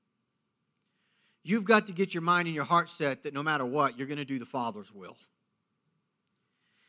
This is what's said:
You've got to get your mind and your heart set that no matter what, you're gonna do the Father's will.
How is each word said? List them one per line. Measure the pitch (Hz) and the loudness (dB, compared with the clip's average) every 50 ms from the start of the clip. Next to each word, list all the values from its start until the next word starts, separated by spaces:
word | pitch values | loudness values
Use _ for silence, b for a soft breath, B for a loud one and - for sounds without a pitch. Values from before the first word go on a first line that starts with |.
| _ _ _ _ _ _ _ _ _ _ _ _ _ _ _ _ _ _ _ _ _ _ _ _ _ _ _ _ - | _ _ _ _ _ _ _ _ _ _ _ _ _ _ _ _ _ _ _ _ _ _ _ _ _ _ _ _ -4
You've | 151 196 233 202 | 0 0 0 4
got | 185 226 214 214 214 | 6 4 4 4 2
to | |
get | 185 165 196 190 - | -2 -2 -2 -2 -2
your | 175 | -2
mind | 165 170 175 175 175 170 | 0 2 2 2 2 0
and | 165 | -2
your | 151 143 | -2 0
heart | - 175 170 170 170 | 4 4 4 4 2
set | - - 160 143 131 127 - | -2 -2 0 0 0 -2 -6
that | 151 143 | -8 -6
no | 139 | -4
matter | 147 156 156 143 131 | -2 0 0 0 0
what, | 123 127 151 143 135 120 117 | 0 2 2 2 2 2 -2
you're | 135 135 | -8 -6
gonna | 147 143 147 | -6 -6 -6
do | 135 139 131 | -4 -4 -6
the | 117 | -6
Father's | - - 135 120 117 104 107 101 - - | -4 -4 -4 -4 -4 -4 -8 -12 -16 -16
will. | 101 92 87 85 _ - _ _ _ _ _ _ _ _ _ _ _ _ _ _ _ _ _ _ _ _ _ _ _ _ _ _ _ _ _ _ _ _ | -18 -16 -16 -18 _ -20 _ _ _ _ _ _ _ _ _ _ _ _ _ _ _ _ _ _ _ _ _ _ _ _ _ _ _ _ _ _ _ _